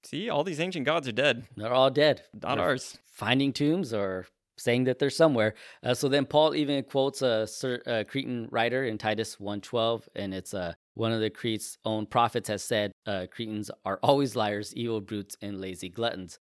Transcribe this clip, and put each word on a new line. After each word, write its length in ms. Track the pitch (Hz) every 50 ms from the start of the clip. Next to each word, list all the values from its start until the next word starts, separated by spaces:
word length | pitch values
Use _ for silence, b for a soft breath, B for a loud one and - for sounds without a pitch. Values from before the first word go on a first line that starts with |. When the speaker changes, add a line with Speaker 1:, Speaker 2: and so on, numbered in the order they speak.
| _
Speaker 1:
See, 260 | - - 143 202 233
all 140 | 151 143 156
these 160 | 196 165 143
ancient 260 | 165 185 185 170 127
gods 220 | 139 156 170 143 131
are 60 | 110
dead. 340 | 110 139 147 123 120 - - -
Speaker 2:
They're 160 | - 104 113 123
all 160 | 131 131 135
dead. 340 | 127 143 147 151 131 - - _ -
Speaker 1:
Not 220 | 110 95 - 127 -
Speaker 2:
They're 80 | 175
Speaker 1:
ours. 320 | 170 139 131 - - - - _
Speaker 2:
finding 480 | _ _ - - 104 123 135 139 139 127
tombs 400 | - 143 147 160 185 190 120 113
or 340 | 104 101 95 95 92 92 - _ _ _ _ _ -
saying 260 | - 120 120 123 127
that 160 | 127 127 -
they're 100 | 143 139
somewhere. 460 | - - 160 160 143 117 107 110 107 B B B B B
Uh, 120 | B 123 127
so 140 | - - 139
then 160 | 131 143 135
Paul 300 | - - 147 156 156 143
even 280 | 151 147 139 143 139 131
quotes 380 | - - 139 135 139 139 -
a 260 | 135 127 117 110 110 104
Cer-, 340 | - - - 131 123 120 -
a 180 | - 120 110 107
Cretan 440 | - - 139 135 123 123 120 113 -
writer 320 | - 117 113 117 120 131 135
in 140 | 120 110 107
Titus 420 | - 110 107 104 110 - - _
one 220 | 101 101 104 104
twelve, 460 | 98 - - 120 113 113 117 113 - - _
and 200 | - 101 98 95
it's, 200 | 95 90 - -
uh, 200 | 98 90 85 80 _ _ _ _
"One 180 | - 113 113 113
of 80 | 113
the 80 | 110 107
Crete's 480 | 107 - - 123 110 104 - - - _ _
own 200 | 113 110 107 107
prophets 440 | - - 123 117 117 - 120 107 -
has 140 | 107 98 -
said, 280 | - 120 107 104 101 95 _ _ -
uh, 200 | 101 95 92 92
'Cretans 400 | - - 117 107 107 107 104 - - _ _
are 120 | - 98 95 -
always 320 | - 143 139 143 127 107
liars, 400 | 120 107 104 104 104 104 - -
evil 240 | - 117 117 113 110
brutes, 340 | 101 - 110 104 98 - - _
and 180 | - 101 101 95
lazy 300 | 95 95 92 87 - 92
gluttons.'" 480 | 87 107 113 117 - 95 92 85 - - _